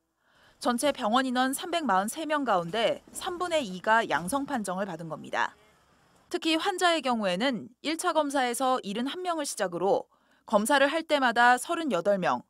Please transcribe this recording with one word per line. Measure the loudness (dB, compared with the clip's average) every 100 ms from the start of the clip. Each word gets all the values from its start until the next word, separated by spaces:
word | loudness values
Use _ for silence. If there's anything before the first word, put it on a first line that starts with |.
| _ _ _ _ _ _
전체 | -2 0 0
병원 | 0 0 2 2
인원 | 0 0
삼백마흔세 | -2 -4 -2 2 2 0 -4 -2
명 | -2 2
가운데 | 0 0 0 0 0 -8
삼분의 | -10 -8 -4 -2 -2 -2
이가 | -4 2 2 2
양성 | -2 -2 -4 -2
판정을 | -4 -4 -4 -6
받은 | -8 -10
겁니다. | -12 -6 -2 -2 -4 _ _ _ _ _ _ _
특히 | -4 0 0
환자의 | 0 2 2 2
경우에는 | 0 0 0 0 0 -2 -6 -10
일 | -6 -2
차 | 0
검사에서 | 0 0 0 0 0 0 0
일흔한 | -2 -4 -4 -4
명을 | -4 -4 -4
시작으로 | -4 -4 -2 2 2 0 _ _ _ 0
검사를 | 0 4 4 4
할 | 2
때마다 | 0 2 2 6 6 6
서른여덟 | 2 -4 0 0 2 2
명, | 2 0